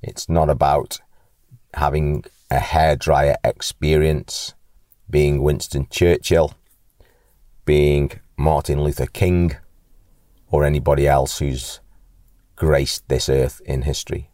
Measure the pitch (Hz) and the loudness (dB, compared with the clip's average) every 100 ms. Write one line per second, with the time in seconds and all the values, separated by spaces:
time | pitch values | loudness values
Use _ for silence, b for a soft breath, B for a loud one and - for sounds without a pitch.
0 | - - - 82 78 71 73 71 65 - | -12 -12 -2 0 2 2 2 2 -2 -10
1 | _ _ _ _ _ 123 _ - 73 73 | _ _ _ _ _ -20 _ -4 -2 0
2 | 73 76 - _ _ 65 - 85 80 71 | -2 -2 -6 _ _ -4 -2 0 2 0
3 | - 73 71 - - - - - 78 78 | 2 2 2 2 -2 -4 -10 -4 0 2
4 | 78 76 - - - - _ _ _ _ | 2 0 -4 -12 -12 -16 _ _ _ _
5 | - 73 73 71 71 73 - 71 69 - | -4 0 2 2 0 -2 -4 -6 -6 0
6 | 87 85 - 85 76 - _ _ _ _ | 2 2 2 2 2 -4 _ _ _ _
7 | _ _ _ _ _ - - 73 73 73 | _ _ _ _ _ -12 0 2 4 2
8 | 71 - - - 73 76 - 71 76 71 | -2 -6 -20 -4 0 0 -2 -2 -2 -2
9 | 64 - 92 87 87 - - _ _ - | -6 -2 0 2 0 -2 -16 _ _ -20
10 | _ _ _ _ _ 76 73 73 65 71 | _ _ _ _ _ 0 2 0 0 2
11 | 71 69 67 - 71 64 - - _ - | 4 2 0 -4 -4 -6 -10 -16 _ -20
12 | _ _ _ _ _ _ 80 71 69 - | _ _ _ _ _ _ 2 2 0 -6
13 | - 65 - 67 65 - - 69 69 67 | -4 -4 0 0 0 -4 -6 -4 -2 -4
14 | - - 71 | -6 -10 -10